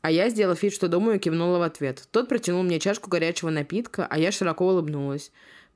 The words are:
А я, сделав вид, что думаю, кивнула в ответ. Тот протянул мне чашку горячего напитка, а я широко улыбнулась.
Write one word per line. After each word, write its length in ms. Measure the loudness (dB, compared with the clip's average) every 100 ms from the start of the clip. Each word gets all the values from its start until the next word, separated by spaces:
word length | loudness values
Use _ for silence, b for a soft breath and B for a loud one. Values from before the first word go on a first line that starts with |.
А 80 | 2
я, 200 | 2 2
сделав 320 | 2 2 2
вид, 100 | 0
что 160 | 0 0
думаю, 300 | 2 2 2
кивнула 400 | 0 0 2 2
в 40 |
ответ. 460 | 0 -2 -6 -6 -2
Тот 180 | -2 0
протянул 340 | -2 0 0
мне 180 | 0 0
чашку 300 | 0 -2 -2
горячего 400 | 0 0 -2 -2
напитка, 560 | -2 -2 -4 -4 -6 -2
а 100 | 0
я 140 | 0
широко 340 | 0 -2 2 2
улыбнулась. 600 | 2 0 -4 -4 -6 -10 B B B B